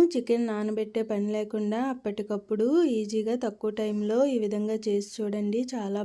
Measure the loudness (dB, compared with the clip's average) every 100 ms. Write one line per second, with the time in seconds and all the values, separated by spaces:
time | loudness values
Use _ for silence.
0 | 6 4 2 2 2 0 -2 -2 -2 -2
1 | -2 -2 0 -2 -2 -2 -2 0 -2 -2
2 | -4 -4 -4 -4 -2 0 4 4 4 2
3 | 0 -2 0 -2 -2 -2 -4 -2 -2 0
4 | 0 2 2 2 0 -2 -2 -2 0 -2
5 | -2 -6 -4 -2 0 0 -2 -4 -4 -4